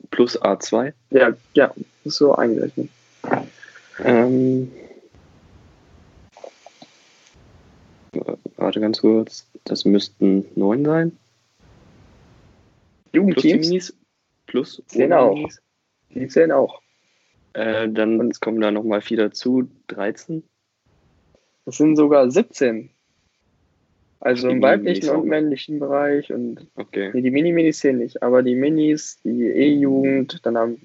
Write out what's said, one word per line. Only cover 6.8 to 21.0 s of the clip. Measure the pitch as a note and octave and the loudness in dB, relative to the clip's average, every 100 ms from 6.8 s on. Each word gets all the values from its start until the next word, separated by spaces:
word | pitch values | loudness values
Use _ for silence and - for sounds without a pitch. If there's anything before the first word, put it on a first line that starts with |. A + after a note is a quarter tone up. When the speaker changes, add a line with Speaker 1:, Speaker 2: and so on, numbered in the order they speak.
| - _ _ _ _ _ _ _ _ _ _ _ _ - - - - - | -20 _ _ _ _ _ _ _ _ _ _ _ _ -12 -10 -10 -14 -6
Speaker 1:
warte | G2 G#2+ | -4 -2
ganz | G#2+ G#2+ | -2 0
kurz, | A2 A2 A2 - - - - | 2 2 0 -10 -20 -20 -8
das | - G2 | -4 2
müssten | G2+ - - G2 G2 G2 - | 2 0 -2 2 2 -2 -2
neun | G2 A#2+ D3 | 0 0 0
sein. | D#3+ E3 E3+ _ _ _ _ _ _ _ _ _ _ _ _ _ _ _ _ _ _ _ | 0 -2 -6 _ _ _ _ _ _ _ _ _ _ _ _ _ _ _ _ _ _ _
Speaker 2:
Jugendteams? | D#3 G3 D3 | 0 0 2
Speaker 1:
Plus | D3 - | 2 2
die | D#3+ | 0
Minis? | F#3 - - _ _ _ _ - | -4 -6 -16 _ _ _ _ -8
Plus | B2 - - - | -6 -6 -10 -8
Speaker 2:
Zählen | A2 C#3 | -2 2
Speaker 1:
ohne | E3+ | 4
Speaker 2:
auch. | A#2+ G2+ | 4 2
Speaker 1:
Minis? | - - _ _ _ _ _ | -4 -12 _ _ _ _ _
Speaker 2:
Die | B2+ C3 | -12 -2
zählen | - E3 | 2 2
auch. | C#3 A#2+ - _ _ _ _ _ _ _ | 2 0 -4 _ _ _ _ _ _ _
Speaker 1:
Äh, | - A2+ A2 A2 | -6 -4 -2 -2
dann | A2 A2 A2+ | 0 0 0
Speaker 2:
Und | A#2+ - | 0 -4
Speaker 1:
kommen | - A2+ | -4 -2
da | G#2+ | 0
nochmal | G#2 A2+ G#2 | 0 -2 -4
vier | - A2 | -2 -2
dazu, | G#2+ - B2 B2+ B2+ _ - | -2 -2 -2 -2 -2 _ -16
dreizehn. | - G2+ A2+ - D#3+ - _ _ _ _ _ | -8 -6 -8 -10 -12 -12 _ _ _ _ _